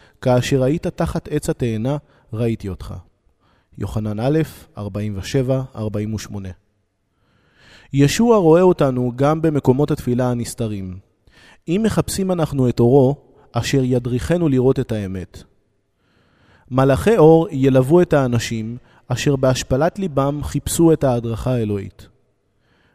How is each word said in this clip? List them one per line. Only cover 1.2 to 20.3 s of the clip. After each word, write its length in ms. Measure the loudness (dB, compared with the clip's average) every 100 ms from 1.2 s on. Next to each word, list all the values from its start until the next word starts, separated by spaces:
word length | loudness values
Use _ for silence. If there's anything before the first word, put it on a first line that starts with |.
| -6
עץ 220 | -6 -4
התאנה, 480 | -4 -4 -4 -4 -6 -8 _ _
ראיתי 360 | -6 -4 -4 -8
אותך." 240 | -12 -12 -16 -18 _ _ _ _ _ _ -12
יוחנן 420 | -8 -6 -6 -4
א', 200 | 0 0 -2 -8 -20 -14
ארבעים 400 | -10 -8 -6 -8
ושבע, 440 | -4 -2 0 -2 -4 -8
ארבעים 380 | -6 -6 -6
ושמונה. 360 | -6 -10 -12 -14 -16 _ _ _ _ _ _ _ _ _ _ _ -20 _
ישוע 440 | 2 2 4 4 4
רואה 240 | 6 6
אותנו 500 | 6 4 2 0 -4 0
גם 260 | 0 0
במקומות 500 | 0 0 2 2 0
התפילה 400 | -2 -2 -2 -2
הנסתרים. 760 | -4 -8 -8 -8 -8 -10 -14 -18 _ _ _ -20 _ -6
אם 140 | -2
מחפשים 480 | 0 -2 -4 -4 -4
אנחנו 380 | -2 -2 0 -2
את 100 | 2
אורו, 360 | 4 4 4 0 _ _ _
אשר 320 | -6 -2 0
ידריכנו 680 | 0 -2 -2 -6 -2 0 2
לראות 300 | 2 2 0
את 120 | -2
האמת. 520 | -6 -6 -10 -12 -18 -20 _ _ _ _ _ _ _ _ _ _ _ _
מלאכי 460 | 0 2 2 2 6
אור 300 | 8 8 4
ילוו 500 | 0 2 4 4 4
את 120 | 4
האנשים, 640 | 2 2 -2 -2 -6 -8 -12 -16 _ _
אשר 280 | -4 -2 0
בהשפלת 640 | 2 0 -2 -2 -2 -2
ליבם 440 | -4 -2 -2